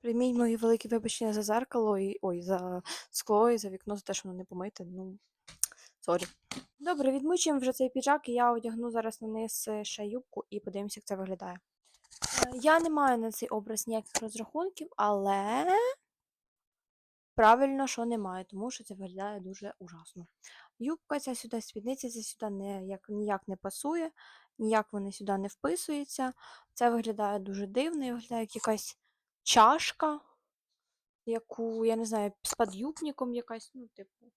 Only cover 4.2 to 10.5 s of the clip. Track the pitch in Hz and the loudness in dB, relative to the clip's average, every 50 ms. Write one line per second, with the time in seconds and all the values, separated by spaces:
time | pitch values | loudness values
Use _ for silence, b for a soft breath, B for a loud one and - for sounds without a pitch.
4.2 | - 196 185 180 185 _ 185 180 180 202 - - 180 170 180 185 185 190 190 208 | -6 -8 -10 -10 -10 _ -8 -8 -8 -8 -8 -12 -14 -12 -10 -10 -10 -12 -12 -16
5.2 | _ _ _ _ _ - - - - B B B B B B B - - 170 175 | _ _ _ _ _ -20 -8 -8 -8 B B B B B B B -2 0 0 0
6.2 | 180 - - _ _ _ - - - _ _ _ 277 330 359 294 277 262 262 277 | 0 -4 -10 _ _ _ -14 -14 -14 _ _ _ -4 -2 0 2 2 2 2 2
7.2 | 262 311 349 349 - 330 294 277 254 254 247 - 262 254 254 262 262 277 285 302 | 2 2 2 2 2 2 2 2 2 0 0 2 0 0 0 0 2 2 2 2
8.2 | 285 - 240 240 240 240 240 233 226 233 226 226 233 240 226 233 220 226 220 - | 2 -2 0 2 4 4 2 2 -2 -6 -6 -4 -6 -2 -2 -2 -2 -2 -6 -6
9.2 | 226 220 220 220 226 220 - - - - 214 214 208 208 - - 208 208 214 254 | -8 -6 -4 -4 -4 -4 -6 -6 -6 -4 -4 -6 -6 -8 -8 -8 -6 -6 -6 -8
10.2 | 254 _ - - - _ | -8 _ -10 -10 -10 _